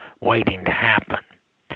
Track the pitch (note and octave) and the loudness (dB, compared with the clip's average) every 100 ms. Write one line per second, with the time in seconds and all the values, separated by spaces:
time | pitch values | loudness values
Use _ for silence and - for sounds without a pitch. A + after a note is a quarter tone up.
0 | - - G#2 A#2 G2 F#2+ F#2 - A2+ G#2+ | -20 -4 0 2 2 0 -2 0 2 2
1 | - - - _ _ _ - | 0 -6 -8 _ _ _ -16